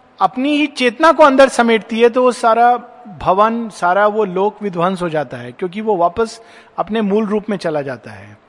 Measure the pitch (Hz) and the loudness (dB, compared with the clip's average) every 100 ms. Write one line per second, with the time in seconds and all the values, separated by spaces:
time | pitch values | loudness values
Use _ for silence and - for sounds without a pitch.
0 | _ - 190 247 277 294 294 - 247 214 | _ -4 -4 -2 -2 0 -2 -2 -2 2
1 | 320 294 294 262 269 - 233 226 - 226 | 2 6 6 6 4 4 2 0 -2 2
2 | 233 247 254 240 233 226 240 247 240 - | 2 4 0 2 2 4 4 2 -4 -20
3 | - 156 156 190 220 233 226 - 175 190 | -20 -8 -2 2 2 0 -8 -4 0 2
4 | 208 214 202 180 208 208 202 170 175 185 | 2 0 -2 -2 -4 -4 -8 -2 -2 -2
5 | 175 151 143 123 120 123 185 202 220 185 | -4 -4 -6 -12 -14 -10 -10 -6 -4 0
6 | 170 180 226 - - - - - 170 220 | 0 -2 -6 -6 -20 -20 -18 -10 -6 -2
7 | 202 208 208 208 202 196 170 151 135 120 | -2 -2 -2 -4 -4 -6 -4 -4 -6 -12
8 | 117 101 104 104 | -16 -20 -20 -20